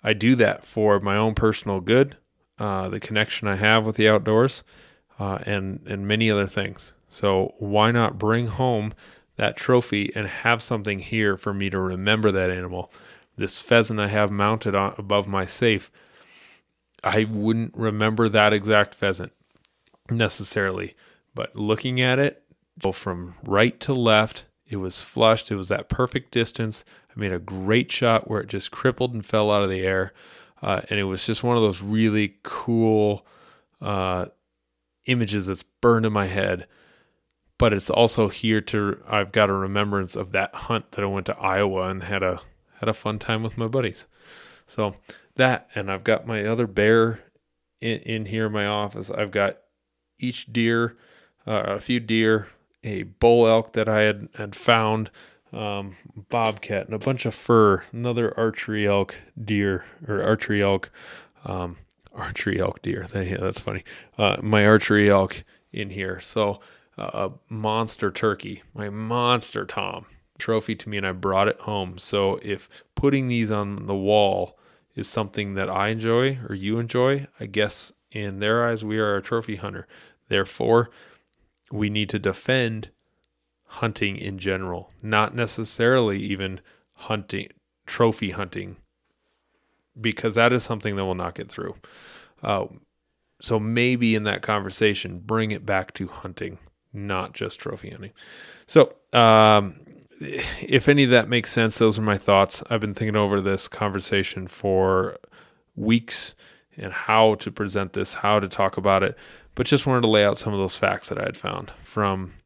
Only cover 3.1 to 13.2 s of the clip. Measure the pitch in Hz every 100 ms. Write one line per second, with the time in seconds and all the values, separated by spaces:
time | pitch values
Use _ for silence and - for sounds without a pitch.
3.1 | 107 107 - 104 95 107 113 110 110 107
4.1 | 107 92 110 131 - _ - - _ _
5.1 | - 101 95 - 101 95 92 - 101 98
6.1 | 107 113 104 98 - 98 - - _ _
7.1 | - 101 95 95 - 101 104 107 120 113
8.1 | 98 107 113 120 107 131 113 107 - -
9.1 | - _ - 110 - - 127 - 104 101
10.1 | 110 101 - 117 117 - 113 101 98 -
11.1 | 113 104 95 - 101 98 95 92 92 98
12.1 | 110 107 95 92 92 90 90 90 - -
13.1 | -